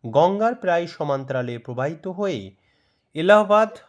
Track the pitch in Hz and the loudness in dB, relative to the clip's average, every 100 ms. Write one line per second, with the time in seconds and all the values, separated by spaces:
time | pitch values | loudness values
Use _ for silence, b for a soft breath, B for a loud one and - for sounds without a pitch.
0 | 120 113 175 202 226 240 185 170 170 - | 0 2 2 2 -2 -2 -2 -2 -2 -8
1 | 147 139 131 131 123 120 - 123 139 160 | -4 -4 -4 -6 -6 -8 -10 -6 -6 -6
2 | 190 180 202 135 95 98 _ _ _ _ | -12 -6 -6 -6 -10 _ _ _ _ _
3 | _ 151 170 214 202 208 220 226 | _ -4 4 6 6 2 2 -4